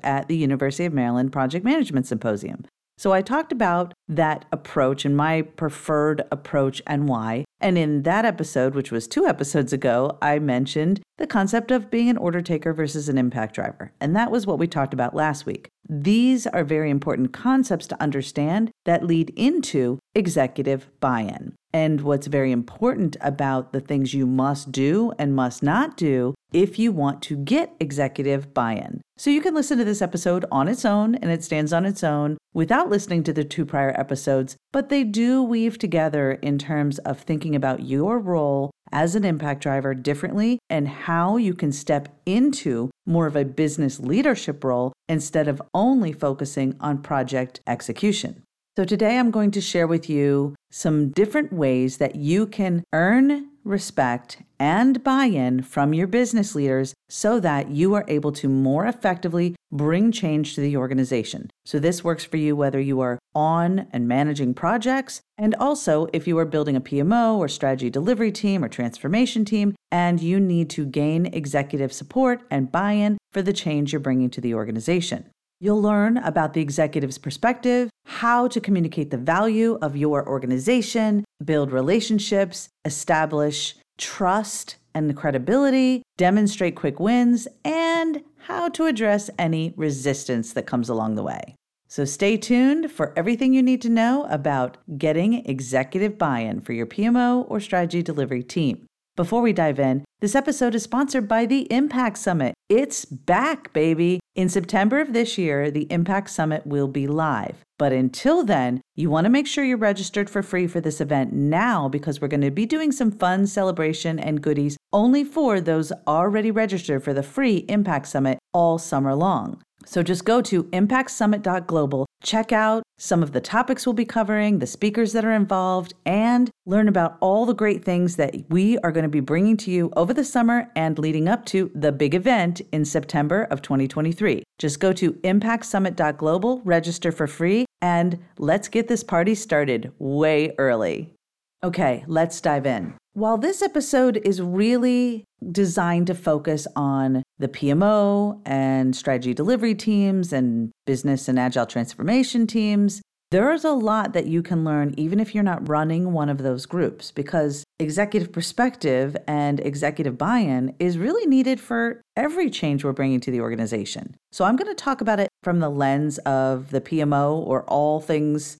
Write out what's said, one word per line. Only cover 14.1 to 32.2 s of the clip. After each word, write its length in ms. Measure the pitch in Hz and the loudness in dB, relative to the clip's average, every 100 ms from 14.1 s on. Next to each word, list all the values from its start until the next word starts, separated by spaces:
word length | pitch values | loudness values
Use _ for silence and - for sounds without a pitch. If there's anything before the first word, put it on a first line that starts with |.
| 190 | 0
that 140 | 233 | 2
was 160 | 240 196 | 0 -2
what 140 | 156 | -2
we 80 | 170 | 0
talked 260 | 156 135 | 0 -2
about 220 | 131 123 139 | -2 -2 0
last 320 | 151 143 - | -2 -2 -8
week. 220 | - - _ - | -10 -14 _ -10
These 560 | 151 151 220 247 254 - | -4 2 4 4 2 0
are 180 | 175 | -2
very 280 | 147 156 156 | 0 0 0
important 420 | 143 143 120 127 | 0 0 -2 -2
concepts 540 | - 247 262 254 170 - | -2 0 2 2 -2 -4
to 140 | 196 | -4
understand 680 | 151 139 135 - 147 190 220 - - | -2 -2 -4 -2 -2 0 -2 -4 0
that 200 | 170 180 | 0 2
lead 260 | 165 160 | 0 0
into 680 | - 247 339 262 143 123 135 _ | 0 2 2 0 0 0 -2 _
executive 720 | 214 180 156 127 - 139 135 - _ | -2 0 2 0 0 -2 -2 -4 _
buy-in. 540 | 139 120 104 - - - _ | 0 0 -2 -8 -12 -16 _
And 280 | 160 156 151 | 0 2 0
what's 260 | 147 139 143 | 0 0 0
very 240 | 143 135 | 0 2
important 680 | 123 120 - 233 254 175 - | 0 -2 -2 0 2 -2 -2
about 520 | 143 143 139 131 127 | -4 -2 0 0 -2
the 60 | 139 | -8
things 340 | 131 143 131 | -2 -2 0
you 140 | 139 127 | 0 0
must 440 | 131 135 143 139 | 2 0 -2 -6
do 400 | 135 139 185 233 - | -2 2 2 0 -2
and 180 | 143 135 | 0 2
must 280 | 127 - | 0 0
not 340 | 143 185 311 - | 0 2 0 0
do 380 | 160 131 123 139 _ | 0 2 0 -4 _
if 260 | 165 190 - | 2 2 2
you 140 | 226 | 0
want 300 | 175 139 139 | 2 -2 -2
to 120 | - 143 | -8 -6
get 380 | 139 277 339 - | 0 0 0 -4
executive 760 | 156 139 139 - 135 139 143 | -6 -2 -2 -2 -2 -2 -2
buy-in. 480 | - 117 107 - - - _ | -2 0 -2 -6 -12 -14 _
So 120 | - | 0
you 120 | 285 | 2
can 140 | 370 311 | 2 0
listen 240 | 285 262 | 0 0
to 60 | 214 | 0
this 160 | 208 | 0
episode 440 | 180 175 175 180 180 | -2 -2 0 0 0
on 160 | 135 147 | 0 0
its 180 | 160 220 | 0 2
own, 300 | 208 220 240 | 2 2 0
and 160 | 170 | 0
it 120 | 165 | -2
stands 300 | 165 156 151 | -2 -2 0
on 120 | 165 190 | 0 0
its 180 | 196 | -2
own 340 | 165 147 | -2 0